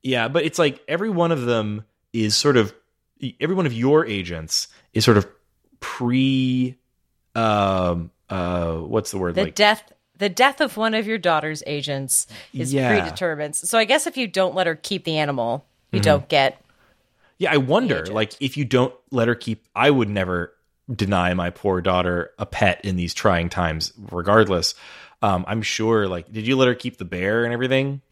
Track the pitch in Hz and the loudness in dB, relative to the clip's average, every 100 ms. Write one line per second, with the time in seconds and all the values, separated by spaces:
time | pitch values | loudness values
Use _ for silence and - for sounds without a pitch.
0 | 131 123 113 160 156 - 151 135 - 165 | -2 -2 0 0 0 2 0 0 -6 -4
1 | 220 175 165 156 120 117 107 104 107 _ | -2 0 0 0 0 0 0 -6 -12 _
2 | _ 117 107 - 147 127 101 - _ _ | _ -2 0 2 4 4 2 -4 _ _
3 | _ _ 131 - 151 190 160 117 127 151 | _ _ -14 -6 -2 0 0 0 4 4
4 | 131 101 87 82 80 - - _ _ 110 | 2 -4 -4 -8 -4 -6 -6 _ _ 2
5 | 113 104 - _ _ _ _ _ - - | 6 6 4 _ _ _ _ _ -14 -6
6 | 120 127 131 131 131 127 127 127 _ _ | 0 2 2 2 0 0 -2 -6 _ _
7 | _ _ _ 117 113 104 98 95 90 85 | _ _ _ -2 0 2 2 2 0 -2
8 | 82 _ _ 95 87 90 85 82 78 107 | -6 _ _ -6 -4 -2 -2 -6 -2 -4
9 | 101 98 90 85 170 127 208 214 - _ | -4 -4 -2 -2 -2 2 2 2 -8 _
10 | _ _ 202 180 262 277 285 214 220 220 | _ _ -6 2 0 2 -4 -2 -2 -2
11 | 208 220 170 156 156 151 - 147 143 139 | -4 -2 0 0 -2 -8 -6 -6 -4 -6
12 | 135 - - - - 135 127 139 127 107 | -2 -2 -4 -14 -12 -6 -2 0 2 2
13 | 82 78 180 151 151 - - 226 214 302 | 0 -4 -4 -4 -6 -6 0 0 2 2
14 | 330 262 226 190 185 180 170 160 - 190 | 0 -4 -4 0 0 0 -2 -2 -6 -4
15 | 170 156 147 135 117 135 _ _ _ 107 | -2 -2 0 -2 -2 -4 _ _ _ 0
16 | 127 143 - 147 135 - _ _ _ _ | 2 2 2 2 2 -2 _ _ _ _
17 | _ _ _ _ 165 151 131 190 240 92 | _ _ _ _ 2 2 4 2 2 -2
18 | 82 107 107 - 135 143 123 127 131 - | -2 -2 -4 -4 -6 -4 0 2 2 -4
19 | _ 127 117 117 - 110 _ - 139 139 | _ 0 0 0 -4 -8 _ 0 4 4
20 | 104 101 92 90 87 _ _ _ - 120 | 2 -2 -2 -4 -6 _ _ _ -12 -4
21 | 98 95 90 90 87 - 101 92 90 90 | 0 2 0 0 -4 -2 -2 0 0 0
22 | 87 87 - - 107 - 98 87 101 92 | 0 -2 -4 -10 -10 0 0 0 -4 -4
23 | 87 - 107 87 85 - 85 78 - - | -4 0 2 2 0 -2 -4 -4 -8 -10
24 | 101 87 87 110 101 90 76 - - - | -10 -6 4 6 6 2 0 -6 -18 -20
25 | - _ 107 92 - 110 104 - 110 110 | -20 _ 0 0 -2 -4 -4 -2 2 2
26 | 98 90 85 110 110 131 127 123 123 - | 0 -4 -8 -8 -2 2 2 2 -8 -10
27 | 87 90 95 113 117 120 127 135 139 139 | -8 -4 0 0 -2 -2 0 0 -2 -8
28 | _ | _